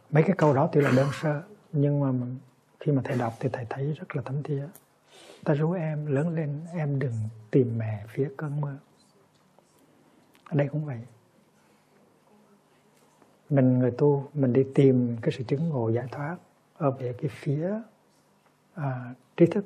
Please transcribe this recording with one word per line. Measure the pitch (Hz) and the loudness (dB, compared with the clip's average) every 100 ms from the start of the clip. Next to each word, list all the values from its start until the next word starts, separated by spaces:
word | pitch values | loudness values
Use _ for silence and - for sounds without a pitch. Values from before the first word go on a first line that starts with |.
| _ | _
mấy | 151 | 4
cái | 160 185 | 4 4
câu | 151 | 4
đó | 131 156 | 4 4
tuy | 151 | 4
là | 139 | 4
đơn | 127 139 - | 4 2 0
sơ, | 156 147 - - _ | -2 -2 -6 -20 _
nhưng | 151 143 143 | 0 2 2
mà | 139 | 0
mình, | 127 123 131 - _ _ _ | 0 -4 -8 -14 _ _ _
khi | - | 0
mà | 139 - | 0 0
thầy | 127 | -2
đọc | 117 - | -2 -4
thì | 131 | -4
thầy | - 113 | -4 -6
thấy | - 139 | -6 -4
rất | 147 185 143 | -4 -6 -8
là | - | -6
thấm | 143 | -6
thía. | 143 139 147 - _ _ _ - - - | -4 -6 -6 -14 _ _ _ -20 -20 -6
"Ta | - | 0
ru | 147 156 | 2 2
em, | 185 156 151 147 | 0 -2 -4 0
lớn | 135 170 156 | 0 0 0
lên | 147 147 170 | -2 -6 -8
em | 175 147 139 | -4 -2 0
đừng | 135 113 107 - - | -2 -2 -6 -8 2
tìm | 143 120 113 | 2 4 0
mẹ | 110 104 98 | -4 -6 -8
phía | - 143 - | -4 -4 -4
cơn | 151 147 | -6 -4
mưa." | 143 139 - _ _ _ _ _ _ _ _ _ _ _ _ _ _ _ - | -6 -8 -16 _ _ _ _ _ _ _ _ _ _ _ _ _ _ _ -4
Ở | 143 | -2
đây | 139 | 0
cũng | 151 151 | -2 -6
vậy. | 117 113 - _ _ _ _ _ _ _ _ _ _ _ 208 202 202 _ _ _ _ _ _ _ _ - | -10 -12 -20 _ _ _ _ _ _ _ _ _ _ _ _ _ _ _ _ _ _ _ _ _ _ 0
Mình | 139 127 127 | 4 4 4
người | 127 | 2
tu, | 120 147 139 131 | 2 2 2 -2
mình | 151 131 | -2 2
đi | 131 135 - | 2 2 4
tìm | 135 127 123 117 | 6 6 2 -2
cái | 156 - | -4 -4
sự | |
chứng | 120 139 165 | -4 -2 -2
ngộ | 139 113 | 0 0
giải | 117 139 | -2 -4
thoát | 143 147 180 - _ _ - | -8 -8 -10 -14 _ _ -2
ở | 147 | -2
về | 131 123 110 | -2 -6 -6
cái | 139 | -8
phía, | - 151 143 175 214 233 _ _ _ _ _ _ _ _ - | -6 -4 -2 -2 -4 -8 _ _ _ _ _ _ _ _ -8
à, | 143 127 123 127 _ - | -6 -6 -10 -16 _ 4
trí | 170 | 4
thức | 208 | 4